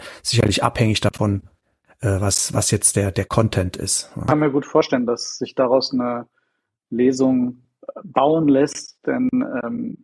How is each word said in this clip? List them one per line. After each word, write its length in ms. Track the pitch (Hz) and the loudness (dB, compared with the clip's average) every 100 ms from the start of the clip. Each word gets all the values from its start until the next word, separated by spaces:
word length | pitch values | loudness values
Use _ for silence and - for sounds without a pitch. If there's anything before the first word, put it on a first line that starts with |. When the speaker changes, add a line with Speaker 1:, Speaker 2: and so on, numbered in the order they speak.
| - - | -8 -12
Speaker 1:
sicherlich 440 | - 117 104 98 120 | -2 2 2 2 0
abhängig 340 | - 113 104 | 2 0 2
davon, 440 | 104 - 104 98 - _ _ _ _ - | -2 0 -2 -2 -6 _ _ _ _ -6
äh, 180 | 101 95 | -2 0
was, 340 | 101 - - | 0 -2 -2
was 180 | 113 - | -2 0
jetzt 260 | 107 - 104 | 0 0 0
der, 140 | 98 | 0
der 120 | 98 95 | -2 -2
Content 520 | - 110 98 90 - | 0 0 0 -2 -4
ist, 340 | 95 - - - | -4 -6 -6 -6
ja. 60 | |
Speaker 2:
Ich 40 | - | 0
kann 120 | 151 | 2
mir 120 | 147 | 2
gut 140 | 135 - | 0 0
vorstellen, 400 | 156 - 127 120 | 0 2 0 -2
dass 320 | 117 - - | -4 -6 -10
sich 180 | 131 - | -8 -2
daraus 380 | 123 131 - | 2 2 2
eine 320 | 127 123 120 117 _ _ _ _ _ - | -2 -2 -4 -10 _ _ _ _ _ -6
Lesung 680 | 117 127 127 131 127 123 123 _ _ - - 175 | 0 2 4 2 2 0 -4 _ _ -16 -16 -4
bauen 420 | 131 139 165 147 | 2 2 4 4
lässt, 500 | 135 147 - - _ - | 4 2 -2 -16 _ -4
denn, 240 | 127 127 127 - 127 | -2 0 0 -2 -6
ähm, 360 | 117 120 - - | -6 -6 -8 -10